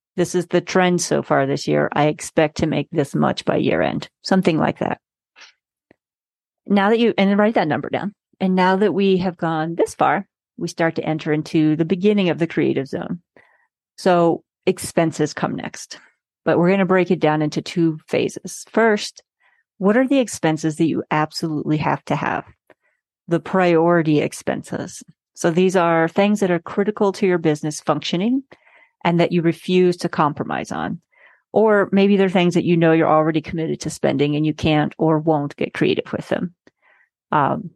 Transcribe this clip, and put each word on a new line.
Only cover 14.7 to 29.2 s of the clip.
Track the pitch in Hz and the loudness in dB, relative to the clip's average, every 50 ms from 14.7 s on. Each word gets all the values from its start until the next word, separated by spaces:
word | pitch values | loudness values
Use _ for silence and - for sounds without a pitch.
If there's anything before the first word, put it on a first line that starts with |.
| 185 - - - - - 165 160 151 - 151 147 - | -2 -2 -6 -4 0 0 0 0 0 -2 -4 -4 -2
come | - - 143 135 | -4 -6 -6 -6
next, | - - - - - - - - - - _ _ _ _ _ _ _ _ | -8 -10 -12 -14 -16 -18 -20 -20 -20 -20 _ _ _ _ _ _ _ _
but | 165 156 - | 0 2 2
we're | 175 175 | 4 2
gonna | 190 196 190 | 2 2 2
break | 175 185 185 180 175 | 2 2 2 2 2
it | 185 156 | 0 0
down | 156 151 151 151 156 | 2 0 2 0 -2
into | 151 - 160 | -2 -4 -6
two | - - - 175 165 165 156 156 - | -8 -6 -2 0 0 0 0 -4 -8
phases. | - - - - - - - - 190 - - - - | -4 -2 -2 -2 -2 -6 -10 -14 -14 -16 -16 -18 -4
First, | - 214 226 226 208 208 - - - - _ _ _ _ _ _ _ _ _ _ _ _ | 0 2 2 2 2 0 -4 -10 -12 -16 _ _ _ _ _ _ _ _ _ _ _ _
what | 190 196 214 | 0 2 2
are | 247 262 | 2 2
the | 254 285 277 | 2 2 0
expenses | 240 202 - - - 160 156 151 - 160 151 | 0 0 -4 -2 -2 -2 0 0 -2 -4 0
that | 151 170 | 0 0
you | 156 - 135 - - | 0 0 -4 -4 -2
absolutely | 160 156 151 156 - - - 165 156 143 - - 151 151 | -2 -2 -2 -2 -4 -8 -6 -4 -4 -4 -2 -2 -2 -2
have | - 147 143 143 - | 0 -2 -2 -2 -2
to | - 151 | -4 -4
have? | 147 - - - - - - _ _ _ _ - _ _ _ _ _ _ _ _ _ _ | -4 -2 -4 -6 -6 -8 -12 _ _ _ _ -20 _ _ _ _ _ _ _ _ _ _
The | - 170 165 | -4 -4 -4
priority | 156 - - 185 180 175 170 160 165 170 175 170 156 160 151 147 | -4 0 0 2 4 4 4 4 4 4 2 2 2 2 2 0
expenses. | - 135 - - - - 131 151 147 - - - - - - - - - _ _ _ _ _ | 0 -2 -6 -8 -6 -6 -6 -6 -8 -10 -10 -10 -10 -10 -14 -18 -20 -20 _ _ _ _ _
So | - - 170 | -4 -2 0
these | 160 175 185 190 175 | 2 2 2 2 2
are | 190 170 170 165 165 165 | 2 2 4 2 2 2
things | 165 - - 202 208 208 208 | 0 2 0 2 2 2 0
that | 202 180 180 | 0 0 0
are | 165 | -2
critical | - - - - 196 208 208 - 214 196 190 | -4 -6 -4 -2 -2 -2 -2 0 0 -2 0
to | - 214 | 0 0
your | 185 180 175 | 0 0 2
business | 160 160 151 151 - 156 147 - | 2 0 -2 0 -4 -6 -8 -6
functioning | - - 147 147 - - - 170 190 233 254 277 262 _ - _ _ _ _ _ _ _ _ _ - | -4 -2 -2 -2 -2 -4 -4 -2 0 0 -2 -2 -4 _ -20 _ _ _ _ _ _ _ _ _ -2
and | 180 170 | 0 2
that | 170 | 2